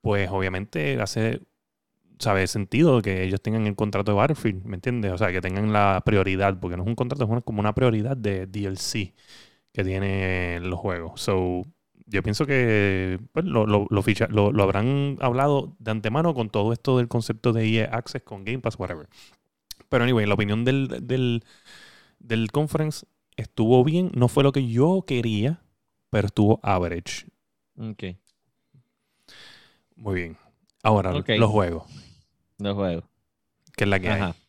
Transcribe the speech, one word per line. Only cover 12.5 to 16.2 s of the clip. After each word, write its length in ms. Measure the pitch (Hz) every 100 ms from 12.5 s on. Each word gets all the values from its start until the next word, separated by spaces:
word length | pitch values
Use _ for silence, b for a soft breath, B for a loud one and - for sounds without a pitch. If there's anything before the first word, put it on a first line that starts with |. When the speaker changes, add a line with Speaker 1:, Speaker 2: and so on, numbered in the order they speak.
| 135 120 107 101 95 92 92 113
Speaker 1:
pues, 120 | - 180
lo, 200 | 123 107
lo, 200 | 104 101
lo 140 | 104
ficha-, 240 | 98 101 113
lo, 220 | 107 101
lo 120 | 107
habrán 540 | 98 95 117 139 143 135
hablado 540 | 131 123 143 143 - -
de 120 | 110
antemano 420 | 110 107 127